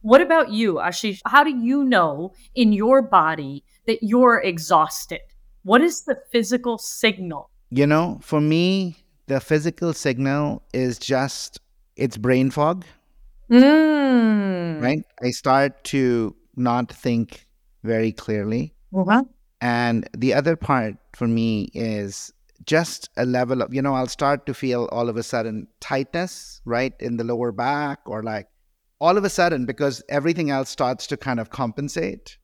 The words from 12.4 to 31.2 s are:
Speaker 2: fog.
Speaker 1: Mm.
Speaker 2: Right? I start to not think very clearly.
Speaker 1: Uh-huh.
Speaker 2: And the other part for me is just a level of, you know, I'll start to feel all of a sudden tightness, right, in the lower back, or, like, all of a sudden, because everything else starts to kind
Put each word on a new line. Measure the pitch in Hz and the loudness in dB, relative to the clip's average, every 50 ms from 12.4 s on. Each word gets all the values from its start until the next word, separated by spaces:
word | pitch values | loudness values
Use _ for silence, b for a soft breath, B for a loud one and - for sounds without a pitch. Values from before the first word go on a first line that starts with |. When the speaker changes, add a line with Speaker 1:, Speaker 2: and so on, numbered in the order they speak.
| 131 135 | 2 0
Speaker 2:
fog. | 127 151 147 156 175 185 180 - - _ _ _ _ - - - _ - - - | 0 0 0 0 0 -4 -8 -18 -20 _ _ _ _ -20 -20 -20 _ -20 0 6
Speaker 1:
Mm. | 233 247 262 277 302 311 311 311 302 294 277 269 254 240 226 220 214 208 202 196 185 180 170 170 165 151 | 8 8 8 10 8 6 6 4 2 2 2 4 4 4 4 4 2 2 0 0 -2 -2 -4 -4 -4 -2
Speaker 2:
Right? | 120 123 147 165 - _ _ - | 0 0 0 -2 -4 _ _ -6
I | 120 127 | -4 -4
start | 123 - - 139 131 135 139 143 - - _ | -4 -2 0 2 4 4 4 2 -2 -6 _
to | - - 139 131 123 120 117 113 101 - _ _ _ _ | -4 -2 0 2 2 2 2 0 -2 -6 _ _ _ _
not | 123 123 123 120 123 123 - | -2 -2 0 0 0 -2 -4
think | - - - 127 120 117 113 - - - _ _ _ _ _ _ _ _ | -10 -6 -4 -2 0 0 -2 -4 -8 -20 _ _ _ _ _ _ _ _
very | - 110 113 113 113 113 | -4 -2 -2 0 0 -2
clearly. | 107 - - - 107 104 101 107 110 123 143 156 _ _ _ _ - | -4 -6 -6 -4 -4 -4 -2 -2 -2 -4 -4 -6 _ _ _ _ -4
Speaker 1:
Uh-huh. | 190 185 180 214 247 269 247 _ _ _ _ _ _ | -4 0 2 2 2 2 -2 _ _ _ _ _ _
Speaker 2:
And | 120 123 120 120 123 120 117 113 - - - | -4 -2 0 0 0 0 0 -2 -4 -6 -8
the | - 113 131 | -2 0 0
other | 104 139 139 156 165 | 2 2 2 0 -2
part | 160 - - 139 127 113 107 98 - _ _ - | -2 -2 -2 0 0 0 -4 -8 -12 _ _ -10
for | - 123 | -4 -2
me | 117 113 113 113 113 110 107 98 - _ | -2 0 0 0 -2 -2 -2 -4 -6 _
is | - 113 113 107 104 101 98 95 - - - _ _ _ _ _ _ - | -8 -6 -6 -6 -6 -8 -8 -10 -14 -16 -18 _ _ _ _ _ _ -6
just | - 156 156 170 - - - - - _ | 0 0 0 0 -2 -8 -14 -16 -14 _
a | - 123 | -4 -2
level | 127 123 123 127 120 131 127 | 0 0 -2 0 -2 -2 -4
of, | 117 - 123 | -4 -4 -4
you | 135 | -4
know, | 135 139 135 | -2 -2 -2
I'll | 131 131 | -2 -4
start | 127 - - 156 139 143 131 _ | -6 -4 -2 0 0 0 -2 _
to | - 127 | -10 -10
feel | - - 131 123 120 117 - | -6 -4 -4 -2 -2 -4 -4
all | - 117 120 120 | -4 -4 -4 -4
of | 110 | -4
a | 117 117 | -6 -8
sudden | - - 120 110 113 107 107 - _ _ _ | -4 -4 -4 -4 -4 -8 -10 -12 _ _ _
tightness, | - - - 135 135 _ - 170 180 185 - - - - - - - | -10 -6 -4 -4 -4 _ -6 -6 -6 -6 -10 -16 -20 -20 -20 -18 -8
right, | - 117 120 127 131 - _ | -4 -2 -2 -2 -4 -6 _
in | - 120 120 | -8 -6 -4
the | 117 117 | -4 -4
lower | 117 120 117 123 120 | -4 -4 -2 -4 -4
back, | 104 101 117 131 143 147 147 143 139 - _ | -4 -4 -4 -4 -2 -2 -4 -6 -8 -10 _
or, | - - 110 | -10 -10 -8
like, | 107 113 110 104 95 _ _ _ _ _ _ _ _ _ _ _ | -8 -6 -8 -8 -10 _ _ _ _ _ _ _ _ _ _ _
all | 147 165 185 | 0 2 2
of | 208 196 | 2 0
a | 196 | -2
sudden, | - - 175 175 170 135 123 | 0 2 2 2 2 -2 -4
because | 113 131 - 147 143 127 - - - | -4 -4 -2 -2 -2 -2 -4 -10 -4
everything | - 143 139 165 170 165 165 147 | -4 -2 0 0 -2 0 -2 -2
else | 139 135 135 - | -2 -2 -4 -6
starts | - - 139 123 127 - - - | -4 -2 -2 -2 -2 -4 -6 -10
to | 147 | -10
kind | - | -8